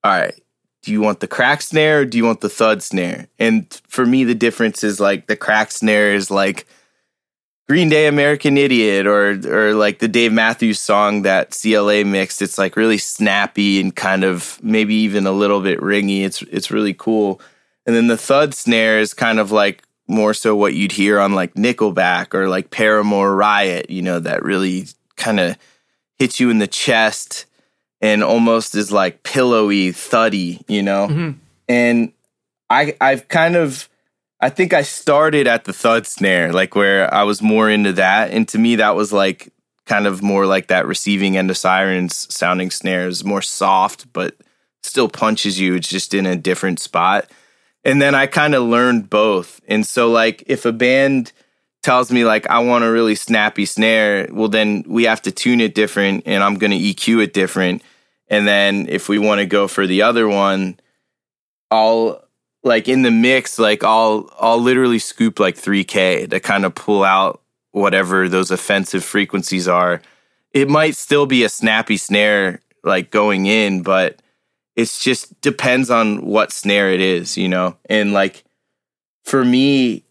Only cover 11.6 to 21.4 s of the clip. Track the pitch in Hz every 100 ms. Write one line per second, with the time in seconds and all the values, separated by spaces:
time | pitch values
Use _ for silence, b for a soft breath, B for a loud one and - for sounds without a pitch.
11.6 | 110 107 104 104 104 98 95 - 98 -
12.6 | 95 - 113 107 - - 107 101 98 -
13.6 | 101 95 95 - 95 95 95 90 - -
14.6 | 110 110 107 110 107 101 98 98 101 101
15.6 | 95 - 95 104 101 98 98 - - -
16.6 | - 107 104 95 - 110 104 95 b b
17.6 | b b - 117 117 113 - 139 147 -
18.6 | - 117 110 110 107 - 120 110 101 107
19.6 | 101 95 _ _ - 110 107 107 113 104
20.6 | 101 78 98 - 101 104 98 98